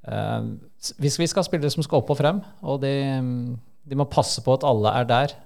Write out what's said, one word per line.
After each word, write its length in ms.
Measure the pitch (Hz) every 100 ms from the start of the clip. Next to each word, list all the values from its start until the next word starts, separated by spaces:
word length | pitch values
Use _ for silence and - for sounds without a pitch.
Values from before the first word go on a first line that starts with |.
| -
eh, 380 | 107 107 113 110 107 - -
s-, 120 | - -
hvis 160 | 143 139
vi 80 | 165
skal 140 | - 175
ha 20 |
spillere 240 | 165 147
som 140 | 151 147
skal 160 | 151
opp 100 | -
og 80 | 143
frem, 220 | 143 202 - -
og 220 | - 139
de, 80 | 139 139 139 135 127 123 123 120 - - -
de 80 | 135
må 120 | 143
passe 320 | - 135 -
på 140 | 120 131
at 100 | 143
alle 260 | 117 107 110
er 80 | 123
der 280 | 120 143 -